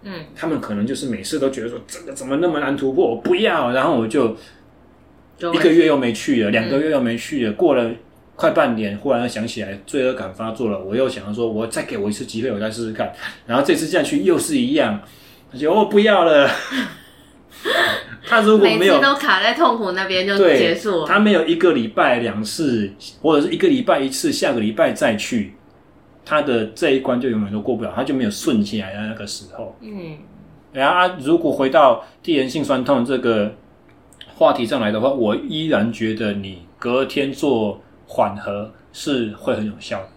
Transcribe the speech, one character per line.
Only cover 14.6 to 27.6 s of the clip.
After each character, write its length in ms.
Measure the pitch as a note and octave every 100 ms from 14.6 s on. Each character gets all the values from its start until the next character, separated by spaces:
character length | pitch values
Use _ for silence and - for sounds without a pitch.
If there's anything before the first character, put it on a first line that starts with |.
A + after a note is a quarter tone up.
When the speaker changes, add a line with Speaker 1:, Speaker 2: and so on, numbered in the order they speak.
| A#2+
Speaker 2:
样， 280 | D3+ A#2+ G#2 - - - - -
他 60 | B2+
就 140 | D3+
，“哦， 120 | G3+ G3+
不 140 | G#3
要 220 | G#3+ G3
了。” 260 | E3 D3+ C#3 - - C4+ G3+ - - - - _ - -
<laughs> 600 | - - - - - - -
他 120 | A#3
如 160 | G#3 A3
果 80 | G3
没 80 |
有 60 | -
Speaker 1:
每 100 | F#3
次 120 | C#4
都 140 | C#4 C#4+
卡 260 | D4 F#3+
在 120 | G#3+
痛 240 | C4 E4 A3+
苦 160 | G3
那 120 | F#3 F#3+
边 220 | F#3 F#3+
就 100 | G3+
结 380 | F#3 C3+ E3 E3+
束 240 | A3 F3+
了。 60 | D3+
Speaker 2:
对， 20 |
他 120 | G3
没 120 | G#3+
有 140 | F#3 D#3+
一 80 | E3+
个 160 | F3+
礼 160 | C#3+ A2
拜 320 | - D3+ B2
两 240 | A2+ G2+
次， 480 | G#2+ - D#3 A#2 G2 - - -
或 140 | D#3+ D3
者 120 | D3+
是 60 |
一 40 | D#3+
个 100 | F#3
礼 140 | C3+
拜 180 | A#2 D#3+
一 100 | C3+
次， 220 | C3 D#4+
下 220 | - -
个 60 | -
礼 140 | G#3+
拜 180 | G#3+ D3+
再 240 | A2+ B2+ A2
去， 380 | - A#2+ - - - _ _ _ _ _ -
他 160 | D3+
的 240 | C#3+ A#2+ G#2
这 240 | - D#3+
一 80 | C3+
关 200 | C3 B2
就 100 | C3
永 120 | A2 G2+
远 60 |
都 80 | G#2+